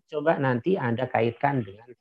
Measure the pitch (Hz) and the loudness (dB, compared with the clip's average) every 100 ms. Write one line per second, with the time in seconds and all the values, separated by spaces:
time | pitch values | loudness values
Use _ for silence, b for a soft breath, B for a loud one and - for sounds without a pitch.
0 | _ 151 151 165 135 120 170 190 127 113 | _ -2 0 2 2 0 0 0 0 -2
1 | 127 113 117 - 143 135 95 101 117 - | 0 0 0 0 0 0 -4 -12 -20 -20